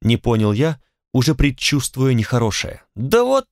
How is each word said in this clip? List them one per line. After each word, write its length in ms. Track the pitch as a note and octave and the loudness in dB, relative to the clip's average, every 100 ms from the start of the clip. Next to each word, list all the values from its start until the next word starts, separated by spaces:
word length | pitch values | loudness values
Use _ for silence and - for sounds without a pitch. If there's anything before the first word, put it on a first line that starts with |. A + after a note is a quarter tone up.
Не 160 | - A#2 | 0 0
понял 340 | B2 A2+ G#2 | 2 2 2
я, 280 | G#2 D#3+ D3+ _ _ _ | 2 0 -4 _ _ _
уже 180 | C3 B2 | 0 0
предчувствуя 800 | D3 C#3+ - - C#3+ - C3 C3+ | 2 0 0 -2 -2 -4 -2 0
нехорошее. 680 | A#2+ G#2 B2 A2+ - - - _ | 0 0 0 -2 -4 -8 -12 _
«Да 300 | A2 C3+ A3 | -8 0 0
вот 220 | B3 C4+ - | 2 -2 -4